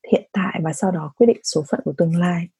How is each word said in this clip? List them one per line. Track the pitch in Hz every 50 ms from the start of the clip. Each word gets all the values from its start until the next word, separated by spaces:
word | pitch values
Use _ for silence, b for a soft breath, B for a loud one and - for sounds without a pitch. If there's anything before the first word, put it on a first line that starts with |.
| - -
hiện | 214 - - _ -
tại | 196 185 - - 180 160
và | 160 156
sau | - - 190
đó | 180 165 156 147 _
quyết | _ 240
định | 233 233 - -
số | - - 156 147 -
phận | - - -
của | - 143
tương | - 175 165 165 175
lai. | 175 180 175 170 175 175 _